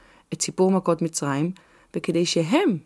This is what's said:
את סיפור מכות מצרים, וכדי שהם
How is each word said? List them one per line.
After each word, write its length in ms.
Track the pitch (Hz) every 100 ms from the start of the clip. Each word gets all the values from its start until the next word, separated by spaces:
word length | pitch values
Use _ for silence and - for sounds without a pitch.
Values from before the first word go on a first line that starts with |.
| - - -
את 80 | -
סיפור 300 | - - 190
מכות 300 | 190 175 165
מצרים, 500 | 170 - 143 139 170 185 _ _ _ 170
וכדי 300 | - 170 175
שהם 520 | 170 160 302 370 165